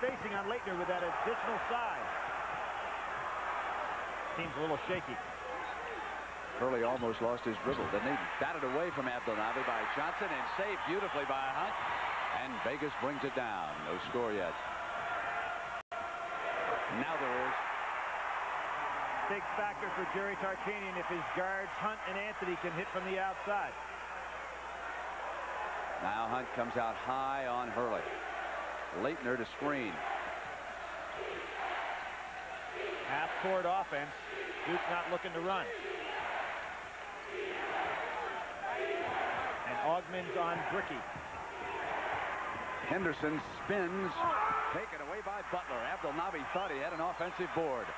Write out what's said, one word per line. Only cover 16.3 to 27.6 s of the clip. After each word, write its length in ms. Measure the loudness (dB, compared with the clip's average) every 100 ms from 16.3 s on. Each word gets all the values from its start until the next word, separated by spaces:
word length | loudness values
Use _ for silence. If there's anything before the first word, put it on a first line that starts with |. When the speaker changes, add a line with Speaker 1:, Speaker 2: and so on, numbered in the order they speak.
| -2 0 0 2 2 0 0 2 2
Speaker 2:
there 180 | 2 2
is. 120 | 2 2 0 0 0 -2 -2 0 0 0 0 -2 0 0 0 0 0 0 0
Speaker 1:
Big 140 | 0 0 0
factor 320 | 0 0 -2 0
for 100 | 0 0
Jerry 200 | 0 0
Tarkanian 600 | 0 0 -2 -2 -2 -2
if 80 | -2
his 120 | -2 0 0
guards 340 | 2 2 0 0
Hunt 160 | 0 0 -2
and 100 | -2
Anthony 380 | -2 -2 0 0
can 100 | 0
hit 140 | -2 -2
from 100 | -2 0
the 80 | 2
outside. 540 | 0 0 2 2 2 -2 -6 -6 -6 -6 -6 -6 -6 -6 -6 -6 -4 -4 -4 -4 -4 -4 -4 -2 -2 -2 -4 -2
Speaker 2:
Now 280 | 0 2 2
Hunt 160 | 0 0 0
comes 220 | 0 2
out 180 | 2 0
high 520 | 0 2 2 2 2
on 200 | 0